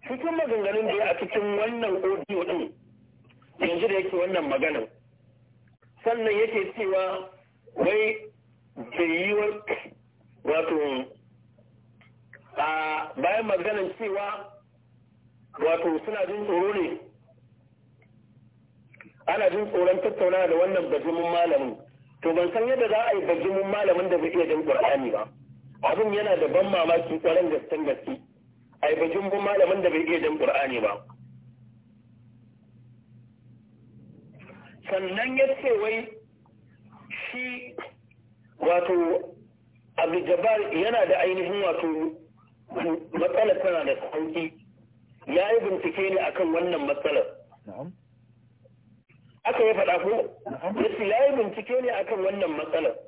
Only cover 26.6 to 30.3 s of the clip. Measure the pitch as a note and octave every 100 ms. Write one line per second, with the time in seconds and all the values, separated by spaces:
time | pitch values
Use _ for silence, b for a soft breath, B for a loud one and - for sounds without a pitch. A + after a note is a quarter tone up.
26.6 | G3 F#3+ E3 E3 E3 D#3+ E3+ E3 F3 D3+
27.6 | - D#3 D3 C3 - C3 - _ - _
28.6 | _ - D3+ D#3 D#3+ E3+ G3 G3+ G3+ G3+
29.6 | F3 F#3+ F3+ D#3 D#3+ E3 D#3